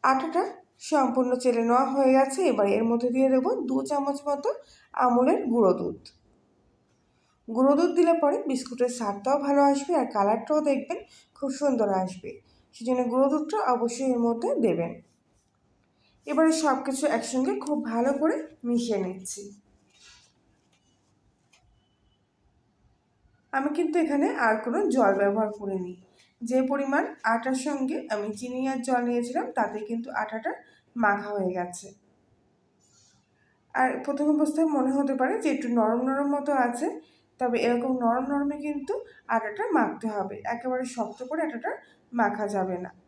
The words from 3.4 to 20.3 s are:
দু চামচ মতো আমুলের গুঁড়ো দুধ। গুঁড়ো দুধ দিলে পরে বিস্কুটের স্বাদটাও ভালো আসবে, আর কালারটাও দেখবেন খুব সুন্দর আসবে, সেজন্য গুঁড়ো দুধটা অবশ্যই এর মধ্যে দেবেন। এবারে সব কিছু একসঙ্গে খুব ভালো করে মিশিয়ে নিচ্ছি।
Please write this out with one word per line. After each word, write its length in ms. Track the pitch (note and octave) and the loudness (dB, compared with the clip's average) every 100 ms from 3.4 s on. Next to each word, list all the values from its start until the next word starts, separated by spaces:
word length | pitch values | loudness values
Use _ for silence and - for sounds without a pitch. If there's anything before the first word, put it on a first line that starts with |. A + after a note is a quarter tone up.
| C4+ B4 C4 | 2 -2 -2
দু 120 | C4 C4+ | -2 0
চামচ 320 | C#4+ C#4 C#4 D4 | -2 -2 -4 -4
মতো 240 | C#4+ G4+ D5 - - _ | -2 -2 -4 -10 -20 _
আমুলের 460 | - B3+ A#3+ B3+ - - | 0 2 4 4 2 0
গুঁড়ো 240 | A#3 G3 | 4 4
দুধ। 260 | F3 - - - _ _ _ _ _ _ _ _ _ _ _ _ _ - | 4 -2 -8 -16 _ _ _ _ _ _ _ _ _ _ _ _ _ -8
গুঁড়ো 260 | A3+ C4 C#4+ | 2 4 6
দুধ 160 | F4 F4 | 4 4
দিলে 180 | E4 E4 | 4 4
পরে 180 | D4 - D4+ | 4 0 -2
বিস্কুটের 440 | B3+ - A#3+ B3 A#3+ | -4 -6 -2 -2 -2
স্বাদটাও 420 | G#3+ G3+ B3+ C#4 | -6 -4 0 0
ভালো 220 | C#4+ C#4+ | 2 4
আসবে, 280 | C#4+ C#4 C#4 E4+ | 6 4 0 0
আর 120 | - | 0
কালারটাও 480 | G#3 G3+ A3+ A3+ D4+ | 0 2 2 2 0
দেখবেন 360 | D4+ C4+ - F4+ - - _ _ | 2 0 -2 -8 -10 -20 _ _
খুব 140 | C#4 | -6
সুন্দর 360 | C4+ C#4+ A#3+ G#3 F#3+ | 0 0 2 2 0
আসবে, 340 | F#3 - - - _ _ _ - | -2 -6 -14 -16 _ _ _ -10
সেজন্য 260 | A3+ B3+ A#3+ | -2 0 2
গুঁড়ো 180 | B3 C4+ | 2 4
দুধটা 280 | D4 D4+ G#4+ G4+ | 2 0 -2 0
অবশ্যই 380 | A#3+ A#3 - C4+ | 0 0 -2 0
এর 80 | B3 | 2
মধ্যে 300 | A#3 A3+ G#4+ C5+ | 2 0 -2 2
দেবেন। 320 | A3+ E3+ E3 - _ _ _ _ _ _ _ _ _ _ _ _ - | 2 2 -2 -6 _ _ _ _ _ _ _ _ _ _ _ _ -4
এবারে 240 | D4 D#4+ | 2 4
সব 240 | D#4+ D#4 C4 | 4 2 0
কিছু 200 | C4+ C4+ D4+ | -2 -2 0
একসঙ্গে 460 | A3+ - B3+ C4 G#4 | 0 -2 -2 0 -2
খুব 180 | - D4 A3+ | -2 -4 -2
ভালো 260 | A3+ B3+ C#4 | 0 0 2
করে 180 | D#4 - - - | 0 0 -6 -10
মিশিয়ে 360 | A#3+ A#3+ A#3+ G#3 | -2 -2 0 -2
নিচ্ছি। 400 | F#3 F#3+ F#3+ - G3+ G3+ _ _ _ _ - - _ | -2 -8 -12 -12 -14 -20 _ _ _ _ -20 -20 _